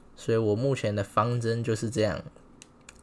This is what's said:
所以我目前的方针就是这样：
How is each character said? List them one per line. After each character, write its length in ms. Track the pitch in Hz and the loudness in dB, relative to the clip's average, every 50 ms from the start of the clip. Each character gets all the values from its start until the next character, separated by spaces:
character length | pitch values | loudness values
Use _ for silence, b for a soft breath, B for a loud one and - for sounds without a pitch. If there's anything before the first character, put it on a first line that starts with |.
| b b - | b b -20
所 180 | - - - 113 | -8 -2 0 2
以 20 | |
我 160 | 113 113 104 104 | 2 2 2 2
目 220 | 110 131 139 131 | 2 2 0 0
前 180 | - - 104 101 | 0 0 -2 0
的 80 | 101 | -2
方 380 | 98 - - 107 107 120 120 120 | -4 0 2 2 2 2 0 0
针 240 | 117 113 113 117 117 | 0 0 -2 0 0
就 100 | 117 110 | -2 -2
是 160 | - 117 110 | 0 -2 -2
这 120 | 107 110 | 0 0
样： 200 | 107 101 76 - - - - - - - - - - - - - - - - - | 0 0 0 -4 -8 -12 -18 -20 -20 -20 -20 -20 -20 -20 -20 -20 -20 -20 -20 -20